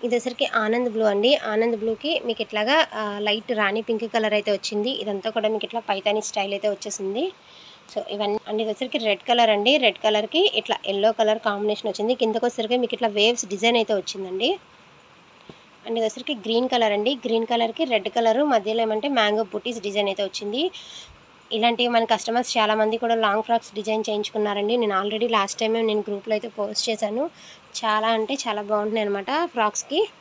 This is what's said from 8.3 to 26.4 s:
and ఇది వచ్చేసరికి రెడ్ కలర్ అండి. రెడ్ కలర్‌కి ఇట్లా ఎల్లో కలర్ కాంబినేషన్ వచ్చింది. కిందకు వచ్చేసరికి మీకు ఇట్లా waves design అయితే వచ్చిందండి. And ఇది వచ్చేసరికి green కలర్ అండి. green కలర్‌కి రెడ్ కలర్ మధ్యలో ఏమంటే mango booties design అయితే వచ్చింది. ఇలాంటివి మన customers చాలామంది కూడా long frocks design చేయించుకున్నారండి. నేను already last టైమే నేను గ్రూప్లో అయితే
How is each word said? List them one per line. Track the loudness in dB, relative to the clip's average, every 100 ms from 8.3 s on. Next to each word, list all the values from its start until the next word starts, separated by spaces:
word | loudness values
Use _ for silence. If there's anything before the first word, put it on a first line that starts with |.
| -2
and | -2
ఇది | -4
వచ్చేసరికి | -2 -4 -4 -2
రెడ్ | 0 -2
కలర్ | 2 4 4
అండి. | 4 4 4
రెడ్ | 4 2
కలర్‌కి | 2 2 0 2 2 2
ఇట్లా | -2 -4 -2
ఎల్లో | 2 2
కలర్ | 4 2 2
కాంబినేషన్ | 0 -2 -2 -2 -4
వచ్చింది. | -2 -2 2
కిందకు | 0 2 0
వచ్చేసరికి | -2 0 0
మీకు | 0
ఇట్లా | 0 -2
waves | 4 4 4 -4
design | 0 2 4
అయితే | 2
వచ్చిందండి. | 0 -2 -8 -6 -2 0 -2 -6 -20 -20 -20 -20 -20 -20 -20 -20 -20 -20 -20 -6
And |
ఇది | -2
వచ్చేసరికి | -2 -4 -8
green | -6 0 0 2
కలర్ | 2 2
అండి. | 2 0 -2
green | 0 0 2
కలర్‌కి | 0 0 0
రెడ్ | 0 0 0
కలర్ | 2 4 4
మధ్యలో | 4 2 2 0
ఏమంటే | 0 0 0
mango | 2 2 2
booties | -2 -4 -6 -6
design | -4 0 0
అయితే | 0
వచ్చింది. | -4 -4 -6 -4 -4 -6 -18 -18 -20 -20 -20 -20 -8
ఇలాంటివి | 0 0 2 2
మన | 2
customers | 2 0 0 -2 0 0
చాలామంది | 2 4 2 0
కూడా | 0 2
long | 2 0
frocks | 0 -2 -2 -8
design | -4 -2 -2
చేయించుకున్నారండి. | -4 -4 -2 -2 0 0 0
నేను | 2 0
already | -2 -2 0
last | 2 0 -2
టైమే | 0 2
నేను | 0 0 -2
గ్రూప్లో | -8 -2
అయితే | -4